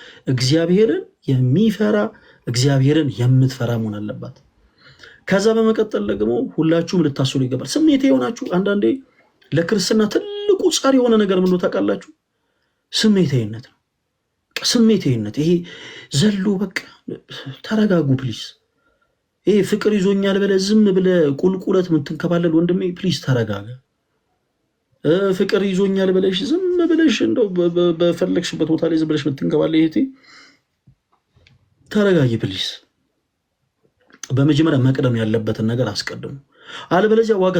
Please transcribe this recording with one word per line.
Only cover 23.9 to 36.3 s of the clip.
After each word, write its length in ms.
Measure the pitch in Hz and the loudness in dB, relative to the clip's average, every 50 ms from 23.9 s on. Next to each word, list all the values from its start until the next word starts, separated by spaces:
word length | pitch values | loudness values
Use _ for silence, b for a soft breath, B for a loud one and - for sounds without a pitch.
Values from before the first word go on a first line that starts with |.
| _ _ _ _ _ _ _ _ _ _ _ _ _ _ _ _ _ _ _ _ _ _ - | _ _ _ _ _ _ _ _ _ _ _ _ _ _ _ _ _ _ _ _ _ _ 0
እ፣ 100 | 143 165 190 202 196 190 | 0 2 2 2 0 0
ፍቅር 280 | 190 196 196 226 190 202 | 0 0 0 0 0 0
ይዞኛል 460 | 196 185 185 202 196 190 190 190 190 | 0 0 0 0 0 0 0 0 2
ብለሽ 260 | 185 190 185 190 185 - - | 2 2 0 0 -2 -2 -2
ዝም 220 | 226 311 381 381 349 359 349 339 | -2 -2 -2 0 0 0 0 0
ብለሽ 280 | 339 330 330 330 269 214 - | 2 2 2 2 2 2 0
እንደው 240 | 233 226 226 262 220 196 | -2 -2 0 0 0 0
በ-፣ 200 | 180 175 175 175 | 0 0 0 0
በ-፣ 240 | 170 175 175 175 165 | 0 2 0 0 2
በፈለግሽበት 720 | 160 175 175 170 - 180 147 143 175 175 - 165 156 160 | 2 0 0 0 0 -2 -2 -2 -2 -4 -4 -4 -4 -2
ቦታ 160 | 156 160 160 165 | -2 0 0 0
ላይ 140 | 165 165 | -2 0
ዝም 100 | 160 160 | -2 0
ብለሽ 140 | 156 151 147 | -2 -2 -2
የምትንከባለል 560 | - 151 135 - 170 165 156 151 156 156 160 | -2 -4 -4 -4 -4 -2 0 0 0 2 2
እህቴ 180 | 160 160 160 - - 269 269 B B B B B B B B B B B _ _ _ _ - _ _ _ _ _ _ _ _ _ _ _ _ _ _ _ _ _ _ _ _ | 2 2 2 2 0 -2 -2 B B B B B B B B B B B _ _ _ _ -20 _ _ _ _ _ _ _ _ _ _ _ _ _ _ _ _ _ _ _ _
ተረጋጊ 420 | - 208 202 196 180 160 135 117 117 | -2 0 2 4 4 4 4 2 0
ፕሊዝ። 280 | 110 - 98 95 - - - - - _ _ _ _ _ _ _ _ _ _ _ _ _ _ _ _ _ _ _ _ _ _ _ _ _ _ - _ - - | -2 -4 -6 -6 -6 -8 -8 -10 -12 _ _ _ _ _ _ _ _ _ _ _ _ _ _ _ _ _ _ _ _ _ _ _ _ _ _ -20 _ -8 -4
በመጀመሪያ 500 | 127 131 139 156 143 147 160 160 147 127 | -2 0 2 2 2 2 2 2 2 2
መቅደም 360 | 123 131 135 - 135 123 117 | 2 2 0 0 0 -2 -2
ያለበትን 520 | 113 110 107 110 110 107 110 110 - 110 | -2 -2 -2 -2 -2 -2 -4 -4 -4 -4
ነገር 200 | 110 120 127 123 | -2 -2 -2 -4
አስቀድሙ፣ 460 | 110 101 - - - - 117 - - | -4 -4 -8 -10 -10 -12 -12 -12 -14